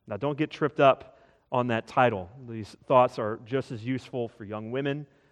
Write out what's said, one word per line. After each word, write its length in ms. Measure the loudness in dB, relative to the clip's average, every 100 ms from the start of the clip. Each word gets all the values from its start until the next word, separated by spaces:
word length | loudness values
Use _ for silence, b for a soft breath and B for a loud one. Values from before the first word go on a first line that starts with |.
| -12
Now, 120 | -6
don't 200 | -4 -2
get 140 | -4
tripped 300 | -2 -4 4
up 360 | 4 4 -2 b b b b
on 180 | -2 0
that 200 | -2 -2
title. 420 | 2 2 2 -6 -14 -14
These 280 | -12 -12 -14 4
thoughts 320 | 6 6 2
are 220 | -4 -6 -4
just 260 | -6 -4
as 120 | -10
useful 440 | -6 -8 -6 -6 -8
for 160 | -10
young 260 | -10 -10 -6
women 380 | -4 -4 -4 -8 b b